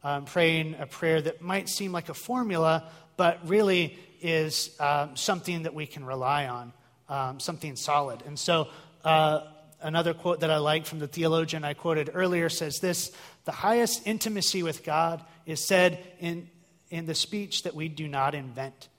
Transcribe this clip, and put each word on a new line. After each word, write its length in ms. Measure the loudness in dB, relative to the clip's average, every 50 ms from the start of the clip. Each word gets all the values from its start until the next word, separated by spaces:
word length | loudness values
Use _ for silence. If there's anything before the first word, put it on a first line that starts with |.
| _
um, 240 | -4 -4 -4 -6
praying 480 | -4 2 4 4 6 4 2 0 -2 -6 -8
a 60 | -10
prayer 380 | -12 -10 -2 0 2 2 2 2
that 180 | 0 -6 -6
might 300 | -6 -4 -4 -2 -2 -4
seem 200 | -4 -4 -4 -4
like 200 | -4 -6 -6 -6
a 40 | -12
formula, 720 | -12 -6 -4 -2 -2 0 0 2 2 4 4 4 2 0 -6 -18 -20 -20 _ _
but 320 | 2 4 4 4 2 -2 2
really 500 | 4 4 6 6 4 4 2 0 -2 -12 -20 -20 -20 -8
is, 560 | -2 0 2 2 2 2 0 -2 -2 -4 -4 -2
um, 380 | 0 2 2 2 0 -2 -4
something 460 | -4 0 0 0 -2 -2 -4 -4 -4 -4
that 100 | -6 -6
we 140 | -6 -10
can 180 | -10 -10 -12 -8
rely 440 | -8 -6 -2 0 0 0 0 0 -2
on, 260 | -6 -8 -10 -14 -18 _ _ _ _ _ _ _
um, 320 | -4 -4 -4 -4 -6 -6
something 360 | -8 -8 -8 -8 -8 -10 -8
solid. 460 | -8 -2 2 2 2 2 0 -6 -10 -12
And 120 | -12 -10 -6
so, 300 | 0 2 2 2 2 0 -6 -18 -20 -20 _ _ _
uh, 340 | 4 6 6 6 6 4 2 -2 -4 -18 -20 -20 -20 -20 _
another 320 | -8 -2 0 2 2 2 0
quote 280 | 0 0 -2 0 2
that 100 | 2 2
I 80 | 2 2
like 260 | 4 2 2 2 0
from 140 | -4 -8 -8
the 100 | -8 -8
theologian 560 | -4 0 2 4 4 4 2 0 -4 -4 -4
I 80 | -6 -6
quoted 380 | -4 -2 0 0 0 0 -2 0
earlier 380 | 0 0 2 2 2 2 0
says 300 | 0 -2 -4 -4 -4 -2
this, 300 | 0 0 0 0 -2 -6 -8 -16 -20 -20 -20 _ _
"The 60 | -8 -8
highest 540 | 0 2 4 4 4 4 2 0 -2 -2
intimacy 560 | -2 -2 -2 -2 -2 -2 0 0 0 0 0 0
with 220 | -2 -4 -4 -4
God 400 | -2 2 2 2 2 0 -4 -8 -16 -20 -20 _
is 200 | -8 -6 -4 0
said 320 | 4 6 8 6 6 4 2 -12 -16 -16 -8
in, 300 | -6 -6 -6 -6 -10 -14 _ -20 _ _ _ _ _ _
in 160 | -8 -6 -4
the 80 | -2 -2
speech 480 | -2 -2 -2 -2 -6 -6 -4 -4 -4 -4
that 120 | -4 -6
we 140 | -4 -6 -6
do 180 | -6 -6 -8
not 280 | -4 0 2 2 2 0
invent 540 | -2 -6 -8 -8 -8 -8 -10 -10 _ -20 -20 _